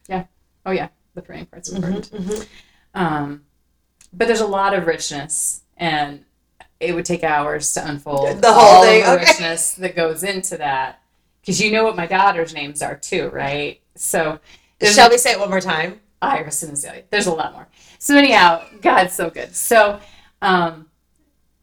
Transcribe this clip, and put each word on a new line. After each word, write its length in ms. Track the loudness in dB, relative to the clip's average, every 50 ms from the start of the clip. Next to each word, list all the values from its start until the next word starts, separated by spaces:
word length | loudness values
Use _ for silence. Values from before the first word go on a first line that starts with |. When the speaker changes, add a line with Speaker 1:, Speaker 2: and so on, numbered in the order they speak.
| _ -10
Speaker 1:
Yeah. 160 | -8 -8 -8 -10 _ _ _ _ _ _ -8
Oh 60 | -6
yeah. 180 | -6 -6 -6 -8 _ _ _ _ _
The 80 | -20 -20
pruning 240 | -18 -18 -20 -20
part's 240 | -20 -20 -18 -16 -12
Speaker 2:
Mm-hmm. 140 | -8 -6 -6 -6 -6
Speaker 1:
important. 200 | -6 -8 -12 -12
Speaker 2:
Mm-hmm. 300 | -12 -10 -8 -8 -10 -10 -14 -20 -20 -20 _ _ _ _ _ -8
Speaker 1:
Um, 480 | -6 -4 -4 -4 -4 -6 -8 -10 -14 _ _ _ _ _ _ _ _ _ _ _ _ _ _ -6
but 160 | -4 -2 0
there's 120 | 0 0
a 60 | -2
lot 260 | -2 -2 -2 0 0 0
of 140 | -2 -2
richness, 760 | -2 -4 -4 -6 -10 -10 -10 -10 -8 -8 -6 -6 -6 -8 -10 _ _ _
and 480 | -8 -6 -4 -4 -4 -4 -6 -8 -14 _ _ _ _ _ _ _ _ -20 _ _ -8
it 140 | -6 -4 -4
would 100 | -4 -4
take 180 | -4 -4 -4 -2
hours 500 | -2 0 0 -2 -2 -4 -6 -6 -6 -6
to 120 | -6 -6
unfold 540 | -8 -10 -10 -8 -6 -4 -2 -2 -2 0 2
Speaker 2:
The 120 | 4 6 8
whole 240 | 10 10 10 10
Speaker 1:
all 60 | 10 10
Speaker 2:
thing, 200 | 8 6 6 6
Speaker 1:
the 100 | 4 2
Speaker 2:
okay. 100 | 4 4
Speaker 1:
richness 460 | 2 2 2 0 -4 -4 -4 -4 -6 -6
that 200 | -6 -8 -6 -4
goes 260 | -2 -2 -2 -4 -4 -6
into 340 | -8 -6 -6 -8 -8 -8 -8
that. 420 | -6 -6 -4 -4 -6 -8 -10 _ _ _ _ _ _ _ _ _ _
'Cause 160 | -6 -4 -2
you 100 | -2 0
know 140 | 0 0 0
what 120 | 0 -2
my 100 | -4 -6
daughters' 480 | -4 0 0 2 2 0 0 -4 -6 -8
names 260 | -10 -12 -10 -10 -8 -8
are 140 | -8 -10
too, 320 | -12 -10 -8 -6 -6 -6 -6
right? 520 | -8 -8 -6 -6 -6 -6 -6 -8 -10 _ _ _ _
So 440 | -12 -8 -4 -4 -2 -2 -4 -6 -8 _ _ -20 _ _ _ _ _
there's 160 | 0 2 6
Speaker 2:
Shall 140 | 6 6 6
Speaker 1:
a 20 |
Speaker 2:
we 80 | 6 4
say 140 | 2 0 -2
it 60 | -2
one 100 | -4 -4
more 100 | -2 -4
time? 400 | -2 -4 -4 -4 -6 -6 -10 -14 _ _ _ _ -4
Speaker 1:
Iris 400 | -4 -4 -4 -6 -8 -10 -10 -10
and 100 | -10 -10
Azalea. 300 | -12 -12 -12 -14 -18 -12 _
There's 160 | -4 -2 -2
a 80 | -2 -2
lot 180 | -4 -6 -8 -10
more. 160 | -16 -20 -20 _ _ _ _ _ _
So 180 | -2 2 4
anyhow, 460 | 4 6 6 6 6 6 4 4 2 -4 -12 -12 -4
God's 320 | 0 2 2 2 2 0 -2
so 160 | -6 -8 -8
good. 240 | -8 -12 -14 -12 -10
So, 460 | -8 -2 2 4 4 4 2 0 -6 -12 -20 -20 _ _ _ _ _ -2
um, 460 | 0 0 0 0 -2 -6 -10 -18 _ _ _ _ _ _ _ _ _ _ _ _ _ _ _